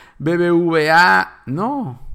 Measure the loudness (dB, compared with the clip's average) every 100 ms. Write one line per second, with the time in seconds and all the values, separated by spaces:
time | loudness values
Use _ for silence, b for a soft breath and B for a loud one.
0 | B B -4 0 2 2 2 0 2 4
1 | 4 2 -2 -8 -10 -6 -6 -6 -8 -12
2 | -14